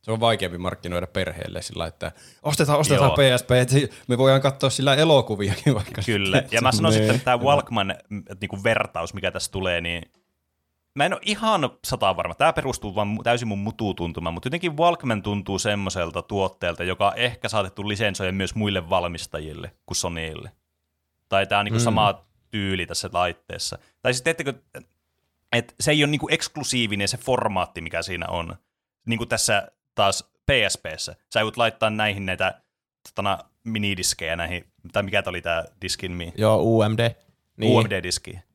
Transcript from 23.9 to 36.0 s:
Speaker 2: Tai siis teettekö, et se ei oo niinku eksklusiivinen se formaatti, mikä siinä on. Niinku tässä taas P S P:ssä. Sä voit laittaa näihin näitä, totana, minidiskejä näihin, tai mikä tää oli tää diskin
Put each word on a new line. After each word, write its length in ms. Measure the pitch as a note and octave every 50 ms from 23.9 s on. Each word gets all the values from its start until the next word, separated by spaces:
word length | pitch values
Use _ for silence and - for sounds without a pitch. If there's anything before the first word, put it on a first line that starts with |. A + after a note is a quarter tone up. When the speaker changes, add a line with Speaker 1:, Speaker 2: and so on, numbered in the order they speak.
| _ _
Speaker 2:
Tai 100 | _ A#2 B2
siis 80 | B2+
teettekö, 320 | B2+ E3 D#3+ - B2+ C#3 C3+ - _ _ _ C#3+ - _ _ _ _ _ _ _ _ _ _ _ _ _
et 220 | - A#2+ - - _ _
se 100 | - D#3
ei 120 | D3+ D3+
oo 40 | D3
niinku 220 | C#3+ D3+ C#3 D#3 D3
eksklusiivinen 760 | D#3 E3 - - _ D#3 C3 - - B2+ A#2 G#2 G#2 G2+ G2+ G2
se 80 | -
formaatti, 640 | A#2 - - B2+ C3 A#2+ A2 G2+ F#2 F2 - _ E2+
mikä 220 | E2 D#2+ E2 E2
siinä 240 | E2 F#2+ F2+ E2+ E2 F2
on. 260 | F2 F2 E2 E2+ F2 - _ _ _ _ _ _ _ _ _
Niinku 200 | A#2 A#2 A2+ A#2
tässä 420 | - A#2+ G#2+ - - G#2+ G2+ - - _ _ _ _ _
taas 360 | - G#2 G2 F#2+ - - _ _ _ _
P 40 | - C#3+ B2 G#2+ F#2+
S 100 | - -
P:ssä. 380 | _ D#2+ D#2 - - - F2 _ _ _ -
Sä 100 | A2 G#2+
voit 120 | A2 -
laittaa 340 | A#2+ A#2 A#2 - _ A2+ A2
näihin 360 | G#2+ G#2+ G#2+ G#2+ G2+ G2 G2
näitä, 340 | F#2 F#2 E2+ F#2 F#2 - _ _ _ _ _ _ _ _ _ _ -
totana, 300 | _ - G2 G2+ F#2+ - - _ _ _ _
minidiskejä 720 | A2+ A2 G#2+ G#2 G2+ G2 F2+ F2+ - - - E2+ D#2+ E2
näihin, 280 | F2 E2+ E2 F2+ F2 - _ _ _ _ F2
tai 100 | - G#2
mikä 200 | G2+ F#2+ G#2 G2+
tää 80 | F#2+ F#2+
oli 120 | F2+ F2
tää 220 | D#2+ F2 E2+ E2 D#2+ - _ _
diskin 300 | F#2+ F#2 - -